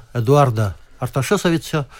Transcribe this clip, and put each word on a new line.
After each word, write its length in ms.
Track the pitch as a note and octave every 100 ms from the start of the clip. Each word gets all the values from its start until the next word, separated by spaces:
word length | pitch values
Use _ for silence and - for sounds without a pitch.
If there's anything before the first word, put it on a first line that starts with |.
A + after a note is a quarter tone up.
| -
Эдуарда 600 | B2 A#2 D3 C3+ A2 G#2 E2+ - -
Арташесовича 880 | B2 C#3 B2+ G3+ F3+ E3 - D#3 C3 -